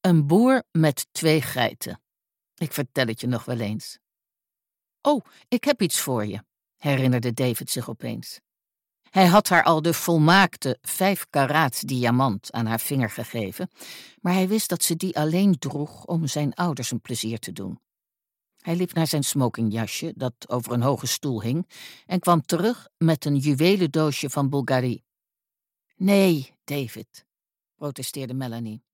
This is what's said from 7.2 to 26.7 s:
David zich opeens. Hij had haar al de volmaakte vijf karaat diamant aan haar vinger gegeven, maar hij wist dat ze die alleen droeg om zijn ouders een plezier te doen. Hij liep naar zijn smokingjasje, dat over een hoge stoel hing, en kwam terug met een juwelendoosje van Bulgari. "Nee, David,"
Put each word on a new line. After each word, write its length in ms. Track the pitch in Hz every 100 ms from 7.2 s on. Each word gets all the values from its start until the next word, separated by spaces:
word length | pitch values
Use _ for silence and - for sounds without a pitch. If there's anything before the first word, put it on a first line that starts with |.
| 120
David 360 | 113 127 117 131
zich 180 | - -
opeens. 520 | 117 120 113 - - _ _ _ _ _ _ _
Hij 160 | 190 185
had 220 | 196 -
haar 160 | 175
al 180 | - 160
de 120 | 160
volmaakte 840 | 165 - 170 151 185 185 - 135 120
vijf 460 | - - 190 190 -
karaat 560 | 147 135 147 147 - 139
diamant 680 | 131 120 123 135 101 -
aan 140 | 113 113
haar 140 | 113
vinger 300 | - 139 113
gegeven, 600 | - 110 117 101 - 180 _ - - - _
maar 120 | 180
hij 160 | 190 185
wist 200 | 220 -
dat 140 | 175
ze 140 | - 165
die 220 | 190 -
alleen 400 | 151 170 202 170
droeg 460 | 147 143 151 -
om 220 | - 170 151
zijn 280 | 151 143
ouders 360 | - 175 135 127
een 100 | 117
plezier 380 | - 117 110 113
te 140 | -
doen. 280 | 85 95 - _ _ _ _ _ _ _ _
Hij 180 | - 170
liep 160 | 180
naar 140 | - 160
zijn 180 | 156
smokingjasje, 880 | 139 143 127 - 113 110 107 - 165 -
dat 320 | 131 - -
over 240 | 123 117
een 100 | 120
hoge 240 | 123 127 127
stoel 360 | - 143 117
hing, 260 | 113 143 185 - - - _
en 140 | 180
kwam 220 | 180 170
terug 460 | - 165 202 240 - _
met 280 | 160 160
een 120 | 151 143
juwelendoosje 960 | 143 135 165 202 165 156 156 135 143
van 180 | - 139
Bulgari. 540 | 139 123 131 123 113 _ _ _ _ _ _ _ _ _ _
"Nee, 580 | 190 202 190 156 131 _
David," 600 | -